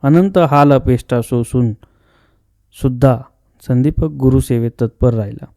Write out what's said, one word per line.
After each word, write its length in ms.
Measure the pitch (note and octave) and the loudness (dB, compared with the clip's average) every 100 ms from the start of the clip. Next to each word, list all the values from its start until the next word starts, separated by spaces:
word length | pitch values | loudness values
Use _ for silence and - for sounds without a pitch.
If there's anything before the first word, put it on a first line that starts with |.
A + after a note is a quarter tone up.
अनंत 360 | C#3 D#3+ F#3+ F#3+ | 4 2 2 2
हाल 340 | E3 C#3+ C#3+ | 2 4 4
अपेष्टा 500 | C3+ - B2 - B2 | 4 2 0 -2 -6
सोसून 500 | A#2 B2 A#2 B2+ A#2+ G#2+ _ _ _ _ _ _ _ _ _ | -4 -4 -4 -2 -2 -4 _ _ _ _ _ _ _ _ _
सुद्धा 480 | - C3+ B2 C3+ A#2+ B2+ _ _ _ - | -6 -6 0 0 0 -6 _ _ _ -4
संदीपक 400 | B2 C#3 D#3+ D#3+ | 0 0 -2 -4
गुरुसेवेत 640 | D3 C3 C3 - A#2+ A#2 - | 0 0 0 0 -4 -4 -4
तत्पर 340 | A#2 _ B2+ | -8 _ -2
राहिला. 300 | A2+ G2+ A2+ - | -2 -6 -10 -18